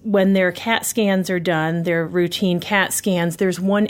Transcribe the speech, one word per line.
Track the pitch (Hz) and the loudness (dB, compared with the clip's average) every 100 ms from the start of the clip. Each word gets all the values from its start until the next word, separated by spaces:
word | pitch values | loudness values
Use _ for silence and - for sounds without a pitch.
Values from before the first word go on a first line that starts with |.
when | 220 202 190 | -2 2 4
their | 196 180 | 4 2
cat | 175 226 226 - | 0 -2 -2 -2
scans | - 202 190 185 | 0 0 0 0
are | 180 | -2
done, | 175 160 160 170 | 0 0 0 -2
their | 170 165 160 | 0 -2 0
routine | 180 170 - 190 175 | 0 -2 0 0 0
cat | - 202 185 | 0 0 0
scans, | - 208 180 170 165 | -2 -2 0 0 0
there's | 190 180 | -2 0
one | 190 202 | 0 0